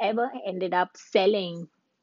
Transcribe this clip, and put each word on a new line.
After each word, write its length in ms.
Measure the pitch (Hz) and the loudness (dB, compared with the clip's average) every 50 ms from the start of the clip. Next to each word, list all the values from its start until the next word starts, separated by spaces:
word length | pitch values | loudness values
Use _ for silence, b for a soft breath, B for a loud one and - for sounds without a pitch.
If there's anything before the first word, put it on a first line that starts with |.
ever 300 | - 202 220 226 240 269 269 254 - | -2 -2 0 0 -2 -2 -4 -8 -8
ended 300 | 196 185 180 185 180 180 | -8 -4 -4 -4 0 2
up 220 | 180 185 185 _ | 0 0 0 _
selling 720 | - - - - 214 190 196 214 202 185 175 170 170 170 - _ _ _ _ _ _ | -14 -20 0 2 4 4 4 2 2 -2 -4 -8 -10 -12 -14 _ _ _ _ _ _